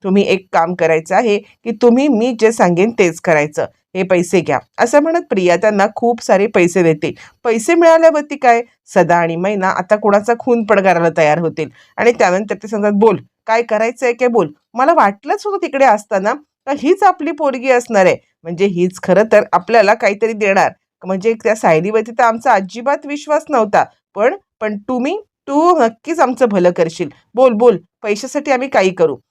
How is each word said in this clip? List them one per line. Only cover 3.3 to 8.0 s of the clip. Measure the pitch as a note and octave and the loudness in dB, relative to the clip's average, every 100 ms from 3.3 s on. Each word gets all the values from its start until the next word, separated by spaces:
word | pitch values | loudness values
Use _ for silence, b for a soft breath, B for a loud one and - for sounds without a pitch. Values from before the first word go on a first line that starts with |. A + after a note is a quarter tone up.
| D#3 D3 D3 C#3 _ _ F#3 | 0 0 -4 -8 _ _ -8
हे | |
पैसे | F#3 F3+ F3 G3 | -2 0 2 -2
घ्या." | D#3+ C3+ - - | 0 -4 -6 -4
असं | A#3 D4 | 0 2
म्हणत | D#4 E4 E4+ | 2 -2 -2
प्रिया | G3+ F3+ F3 | -2 0 2
त्यांना | G#3+ G#3+ G3+ - | 0 0 -2 0
खूप | A#3 A#3+ | -2 -4
सारे | - G3 G3+ | 0 0 2
पैसे | G#3 E3+ F#3+ | 2 0 2
देते. | E3+ D#3 D3 - B B | 0 0 -4 -10 B B
पैसे | B3 A3+ A3+ | -4 -4 0
मिळाल्यावरती | E4+ E4+ E4 | 2 6 6